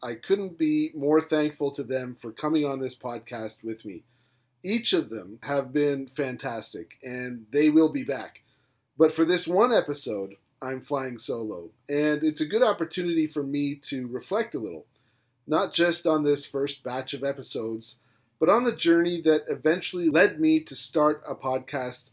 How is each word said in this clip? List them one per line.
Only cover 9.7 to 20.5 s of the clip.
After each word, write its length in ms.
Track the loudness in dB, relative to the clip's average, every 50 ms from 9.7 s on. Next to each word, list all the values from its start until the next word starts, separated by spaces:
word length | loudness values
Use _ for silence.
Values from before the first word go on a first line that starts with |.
| 4
episode, 640 | 2 2 0 -4 -6 -4 -4 -4 -4 -6 -8 -12 -18 _ _ _ _
I'm 180 | -8 -8 -8 -8
flying 380 | -6 -4 -4 -4 -4 -6 -8
solo, 540 | -8 -6 -6 -6 -4 -6 -6 -8 -10 -12 -14 -18 _ _ -2
and 340 | 0 2 2 2 2 2 2
it's 160 | 0 0 0
a 60 | -2
good 180 | -2 2 4 4
opportunity 640 | 4 2 0 -4 -4 -4 -4 -2 0 0 0 0
for 160 | 0 -2 -4 -4
me 320 | -2 -2 -2 -2 -4 -4
to 320 | -6 -8 -8 -6 -6 -6
reflect 480 | -6 -8 -8 -6 -4 -2 -2 -2 -4 -6
a 40 | -6
little, 260 | -6 -8 -8 -12 -16 _ _ _ _ _ _ _ _ _ _ _ _
not 280 | -2 0 0 0 0 0
just 340 | 2 2 2 2 2 2
on 160 | 2 2 2 2
this 220 | 2 2 0 -2
first 360 | -6 -4 -4 -2 -2 -4 -8
batch 320 | _ -6 -6 -6 -6 -6 -6
of 120 | -4 -4
episodes, 760 | -4 -4 -6 -10 -8 -6 -4 -4 -4 -6 -6 -8 -14 -16 -18 _ _ _ _ _ _ _ _
but 80 | 4
on 160 | 6 6 6 4
the 120 | 2 0
journey 440 | 2 4 6 6 6 4 2 0 2 4
that 200 | 4 4 4 2 -2
eventually 580 | -6 0 2 2 2 2 -2 -4 -4 0 0
led 320 | 4 6 6 6 4 4 2
me 220 | 4 4